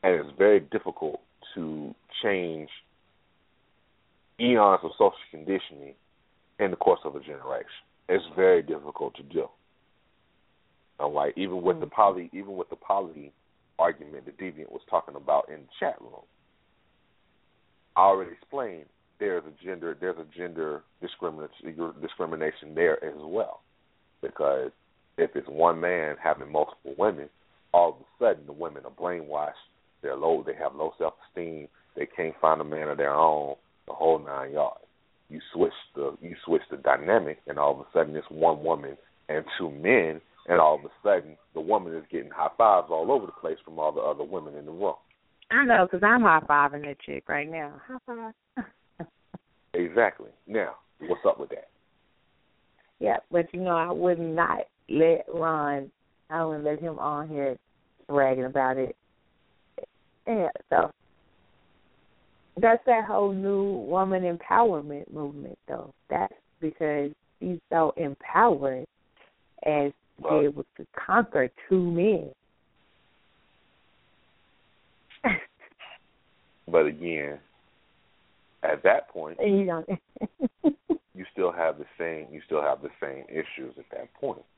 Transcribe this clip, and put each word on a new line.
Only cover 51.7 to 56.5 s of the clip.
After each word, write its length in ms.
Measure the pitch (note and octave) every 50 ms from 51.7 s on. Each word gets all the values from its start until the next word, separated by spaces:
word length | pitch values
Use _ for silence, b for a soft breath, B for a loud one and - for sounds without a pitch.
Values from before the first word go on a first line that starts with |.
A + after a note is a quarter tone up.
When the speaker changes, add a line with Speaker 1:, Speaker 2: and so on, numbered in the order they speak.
| _ _ _ _ _ _ _ _ _ _ _ _ _ _ _ _ _ _ _ _ _ _ _ _ _ _
Speaker 2:
Yeah, 200 | - - - - - _
but, 140 | - F3 E3+ E3+ -
you 80 | F3
know, 160 | F#3 F#3 E3+ E3+
I 140 | D#3+ F3
would 260 | F3 D#3+ F3 F3+ F3+ E3
not 420 | E3+ E3 D#3+ E3 E3+ - - - - _ _ _ _ -
let 360 | - C#3+ D#3+ E3 E3 E3 - -
Ron, 600 | - E3+ D#3+ E3 D#3+ D#3 D3 D3 C#3+ C#3 C#3 C#3 _ _ _ _ _ _ _ _
I 120 | D#3 E3 E3
wouldn't 220 | D#3+